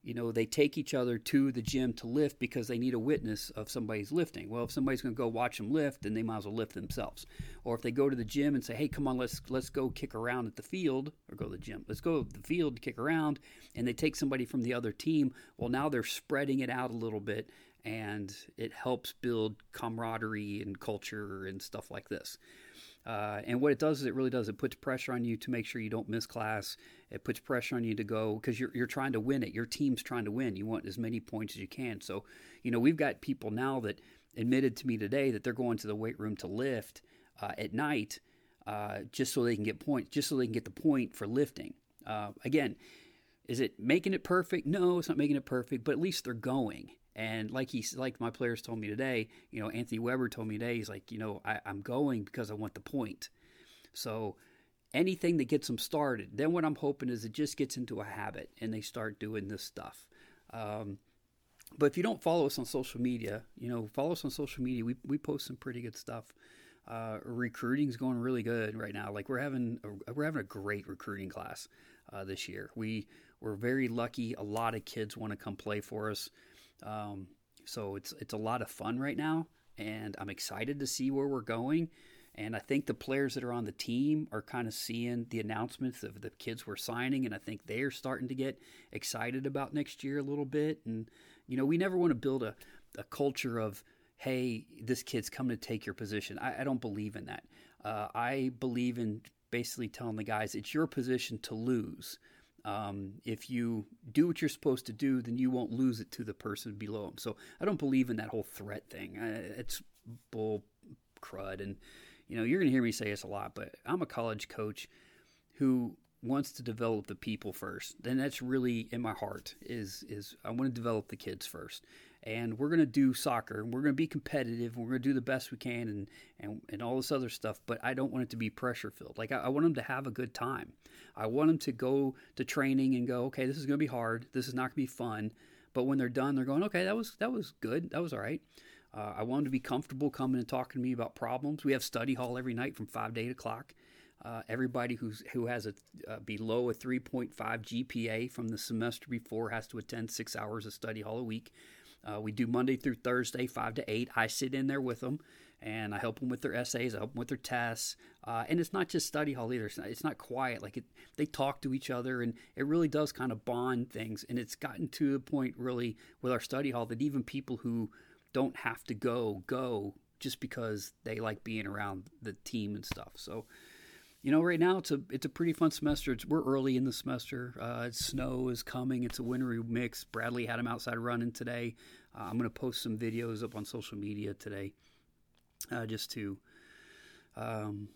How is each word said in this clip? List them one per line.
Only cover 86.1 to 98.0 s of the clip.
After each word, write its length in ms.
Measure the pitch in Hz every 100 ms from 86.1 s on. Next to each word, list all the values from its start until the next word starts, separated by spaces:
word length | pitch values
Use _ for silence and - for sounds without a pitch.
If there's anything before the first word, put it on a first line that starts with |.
| 98
the 100 | 101
kids 380 | - - 113 -
we're 80 | 98
signing, 500 | - 120 127 139 127
and 80 |
I 40 | 101
think 280 | - 110 -
they're 240 | 110 135
starting 380 | - 135 131 127
to 60 | 131
get 260 | 131 131 - - -
excited 520 | - - 120 117 131
about 300 | 135 139 135
next 300 | 147 143 -
year 140 | 139 143
a 40 |
little 220 | 139 143
bit. 360 | 139 147 151 156 113
And, 240 | 113 113 - - - -
you 80 | 127
know, 100 | 139
we 120 | 170
never 180 | 185 185
wanna 160 | 170
build 300 | 123 135 135
a, 100 | 113 - - - - -
a 60 |
culture 560 | - - 143 131 131 117
of, 240 | 110 98 - _ _ _
"Hey, 500 | - 127 127 113 - -
this 220 | 117 123
kid's 260 | - 120 107
coming 280 | - 131 113
to 40 |
take 240 | - 113
your 100 | -
position." 440 | 95 107 104 - 101
I, 220 | 131 104
I 40 |
don't 160 | 135 127
believe 360 | 120 101 107 104
in 80 |
that. 180 | - - - - - _
Uh, 220 | 107 107